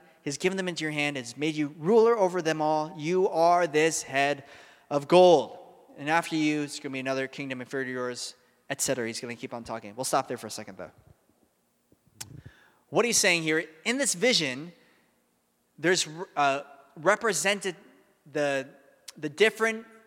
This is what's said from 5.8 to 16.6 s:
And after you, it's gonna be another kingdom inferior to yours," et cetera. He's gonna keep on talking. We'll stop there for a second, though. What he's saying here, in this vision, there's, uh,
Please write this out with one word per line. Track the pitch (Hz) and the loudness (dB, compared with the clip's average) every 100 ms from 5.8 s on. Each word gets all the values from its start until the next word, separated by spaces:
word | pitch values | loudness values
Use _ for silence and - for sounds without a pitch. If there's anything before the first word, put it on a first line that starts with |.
| - - | -20 -10
And | 143 | -2
after | 165 170 160 | 0 0 -2
you, | 151 151 | 0 -2
it's | 147 - | -4 -8
gonna | 143 | -10
be | 135 | -8
another | 131 135 131 | -6 -4 -6
kingdom | - 139 127 | -8 -10 -10
inferior | 123 139 127 | -8 -6 -6
to | |
yours," | 127 123 123 - - _ _ - | -6 -6 -8 -12 -14 _ _ -10
et | 139 | -6
cetera. | - 127 113 | -2 -2 -4
He's | 113 | -6
gonna | 123 117 | -10 -10
keep | 131 | -12
on | 120 | -12
talking. | 120 113 107 104 | -10 -10 -10 -10
We'll | 131 | -2
stop | 143 131 | -2 -2
there | 123 | -6
for | 110 | -10
a | |
second, | - 107 95 | -12 -14 -14
though. | 87 - - _ _ _ _ _ _ _ _ _ _ - - - - _ _ _ _ | -16 -18 -20 _ _ _ _ _ _ _ _ _ _ -20 -20 -20 -20 _ _ _ _
What | 156 233 | 0 2
he's | 214 | 2
saying | 196 170 | 2 2
here, | 160 156 175 - 214 | 0 -2 -2 -8 -4
in | 254 | -2
this | 277 | -2
vision, | 180 233 202 147 127 165 - _ _ _ _ _ _ _ _ _ - | 0 2 2 0 -4 -10 -18 _ _ _ _ _ _ _ _ _ -4
there's, | 156 180 156 156 185 - | 2 2 0 -6 -8 0
uh, | 143 139 | 2 2